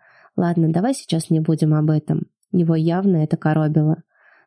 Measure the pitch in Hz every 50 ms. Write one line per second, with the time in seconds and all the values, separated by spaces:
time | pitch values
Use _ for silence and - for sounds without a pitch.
0 | _ _ _ _ _ - _ - - 170 170 170 165 160 160 170 185 - - -
1 | - - 170 165 - - 165 156 156 165 160 151 160 156 151 151 151 156 156 151
2 | - - 151 - - - _ _ _ _ - 180 170 160 165 160 160 170 165 185
3 | 196 202 180 160 151 151 170 - - 160 156 156 156 151 151 156 151 156 160 -
4 | - _ _ _ _ _ _ _ _